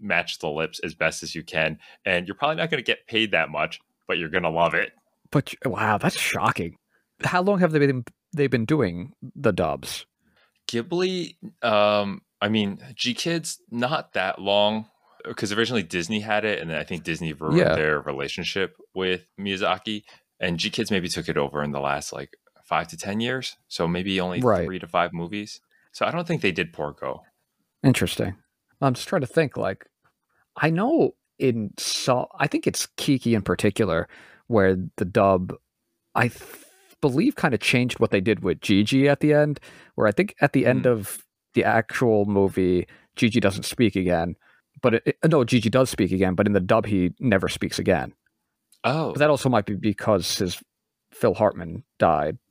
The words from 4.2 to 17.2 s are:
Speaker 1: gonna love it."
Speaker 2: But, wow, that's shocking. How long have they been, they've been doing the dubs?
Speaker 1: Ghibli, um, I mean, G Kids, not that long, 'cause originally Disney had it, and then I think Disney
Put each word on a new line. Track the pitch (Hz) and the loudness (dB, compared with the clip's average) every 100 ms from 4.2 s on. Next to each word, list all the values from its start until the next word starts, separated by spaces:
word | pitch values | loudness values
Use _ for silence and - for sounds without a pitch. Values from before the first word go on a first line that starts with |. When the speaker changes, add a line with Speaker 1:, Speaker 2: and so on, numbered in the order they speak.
| 80 | -2
Speaker 1:
gonna | 90 85 | -2 0
love | 82 85 | 2 2
it." | 85 - - _ _ _ | 2 -4 -8 _ _ _
Speaker 2:
But, | 147 - - 131 | -2 -2 -6 -6
wow, | 104 107 104 | -2 0 0
that's | 165 - | 0 -2
shocking. | - - 110 - 85 - _ _ _ - | -4 -2 -2 -2 -6 -10 _ _ _ -8
How | - 180 | -2 0
long | 190 196 | 2 4
have | 175 | 4
they | 156 139 | 4 2
been, | 127 - - _ | 0 -6 -16 _
they've | 156 139 | -2 0
been | 123 | 0
doing | 110 151 104 87 107 - 131 - | 0 0 0 -2 -10 -14 -18 -2
the | 139 | 0
dubs? | 92 80 69 69 - - _ _ _ _ _ - | 2 0 -2 -8 -12 -14 _ _ _ _ _ -8
Speaker 1:
Ghibli, | 226 180 175 185 185 170 - - - | -6 -4 -2 -2 -4 -8 -12 -20 -4
um, | 117 107 104 104 101 98 - - | 2 6 6 4 0 -6 -12 -4
I | 104 | 0
mean, | 110 101 95 - | 2 0 -2 -12
G | 120 123 | -8 -6
Kids, | 120 170 165 165 - _ | -4 -4 -4 -6 -12 _
not | 120 123 160 - | -4 -2 -2 -4
that | 104 92 - | -4 -4 -2
long, | 98 101 104 110 110 _ _ - - - | 0 4 4 0 -6 _ _ -18 -14 -6
'cause | 104 | -4
originally | 104 113 120 | 0 0 -2
Disney | 82 90 98 107 | -4 -4 -4 -4
had | 110 104 107 | -2 -2 -2
it, | 98 | -4
and | 82 | -4
then | 80 | -6
I | |
think | 76 87 | -6 -8
Disney | 87 82 | -6 -6